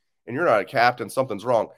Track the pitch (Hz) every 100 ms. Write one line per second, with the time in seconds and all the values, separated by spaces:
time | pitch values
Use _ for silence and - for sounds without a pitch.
0 | _ _ - 127 170 107 92 127 120 139
1 | 104 131 127 104 117 113 98